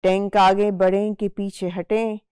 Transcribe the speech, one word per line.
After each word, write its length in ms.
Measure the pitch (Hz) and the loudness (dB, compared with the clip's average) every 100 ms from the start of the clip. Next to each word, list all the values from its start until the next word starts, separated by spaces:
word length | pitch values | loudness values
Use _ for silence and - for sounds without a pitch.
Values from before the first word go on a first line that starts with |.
टैंक 340 | 190 190 202 208 | 2 0 0 4
आगे 340 | 190 196 208 | 4 4 0
बढ़ें 400 | 185 185 196 214 202 | 2 2 2 -2 -4
कि 140 | 202 | -6
पीछे 400 | - 196 - 180 | -6 -8 -6 -6
हटें 500 | 180 175 220 226 214 _ | -6 -4 -2 -2 -6 _